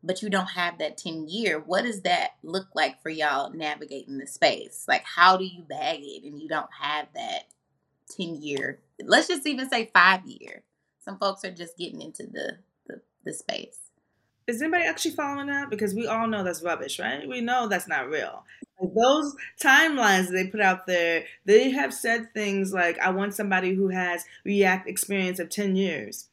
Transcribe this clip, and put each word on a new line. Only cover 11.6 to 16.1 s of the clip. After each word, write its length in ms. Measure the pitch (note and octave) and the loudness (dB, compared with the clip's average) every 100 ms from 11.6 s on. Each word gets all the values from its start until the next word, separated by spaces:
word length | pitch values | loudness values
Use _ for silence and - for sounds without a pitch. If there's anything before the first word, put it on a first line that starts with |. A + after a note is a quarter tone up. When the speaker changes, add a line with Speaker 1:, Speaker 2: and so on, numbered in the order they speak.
| E3+ - | -16 -12
Speaker 1:
getting 260 | F3 - | -12 -10
into 220 | D3+ - | -16 -16
the, 340 | - - - - _ _ _ | -14 -10 -8 -10 _ _ _
the, 140 | - _ _ | -18 _ _
the 80 | - | -14
space. 460 | - - - - - - _ _ _ _ _ - | -14 -12 -14 -14 -20 -20 _ _ _ _ _ -8
Speaker 2:
Is 140 | A#3 | -6
anybody 240 | D#4 F4 | -2 0
actually 280 | E4 E4 E4+ | 0 -2 -4
following 340 | - C#4+ C#4 C#4 | -4 -6 -6 -6
that? 240 | C#4 C#4 | -6 -6
Because 240 | G3+ G#3 | -4 -4
we 120 | F#3+ | -2
all 220 | A#3 | -2